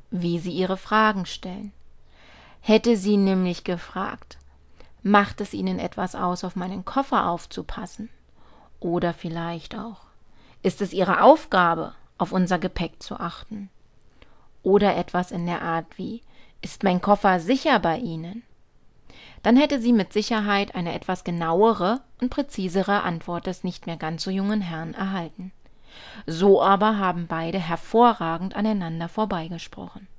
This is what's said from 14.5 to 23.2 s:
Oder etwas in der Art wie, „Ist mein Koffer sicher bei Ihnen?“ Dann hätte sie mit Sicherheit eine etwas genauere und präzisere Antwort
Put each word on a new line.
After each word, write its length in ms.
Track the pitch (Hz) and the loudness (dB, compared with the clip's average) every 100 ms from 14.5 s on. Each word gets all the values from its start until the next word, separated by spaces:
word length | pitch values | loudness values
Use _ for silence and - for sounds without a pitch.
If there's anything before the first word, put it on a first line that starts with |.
| - | -6
Oder 320 | 190 202 202 170 | 2 4 4 2
etwas 340 | - 180 180 | -2 -2 -2
in 160 | 175 170 | -4 -4
der 160 | 175 | -4
Art 340 | 165 165 165 - | -2 -4 -4 -10
wie, 260 | 185 226 - - - - | -10 -10 -14 -20 -20 -14
„Ist 200 | - - | -14 -2
mein 200 | 196 180 | 2 2
Koffer 360 | 202 208 202 185 | 4 4 4 4
sicher 400 | 165 269 320 233 | 2 2 4 2
bei 200 | 165 156 | 2 0
Ihnen?“ 440 | 202 160 170 220 - - _ _ - _ - - - - | -4 -6 -8 -12 -16 -20 _ _ -20 _ -20 -20 -20 -4
Dann 120 | 208 247 | 4 6
hätte 240 | 294 277 | 6 2
sie 120 | 226 | 4
mit 200 | 233 185 | 4 2
Sicherheit 600 | 214 214 220 208 202 202 | -2 0 0 0 0 0
eine 180 | 185 170 | -4 -6
etwas 300 | - - 180 | -6 -4 -6
genauere 800 | - 170 165 170 220 196 180 247 - - | -4 -4 0 4 4 4 0 -2 -6 -6
und 100 | 254 | -4
präzisere 720 | - 285 - 185 185 185 202 | -2 -4 -4 -2 0 2 0
Antwort 440 | - 165 | 0 -6